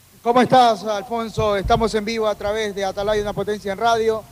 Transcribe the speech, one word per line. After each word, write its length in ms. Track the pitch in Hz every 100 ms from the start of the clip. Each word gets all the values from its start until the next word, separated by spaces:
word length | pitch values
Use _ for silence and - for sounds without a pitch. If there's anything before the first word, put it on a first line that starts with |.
| _ -
¿Cómo 200 | 233 247
estás, 400 | 233 262 240 208
Alfonso? 720 | 208 208 190 226 226 214 214 202
Estamos 380 | 185 226 226
en 100 | 214
vivo 220 | 208 226 214
a 80 |
través 400 | 208 202 214 214
de 100 | 196
Atalaya, 380 | 190 190 202 214
una 100 | 208
potencia 400 | 196 196 208 196
en 60 | 196
radio. 460 | 233 233 226 220 202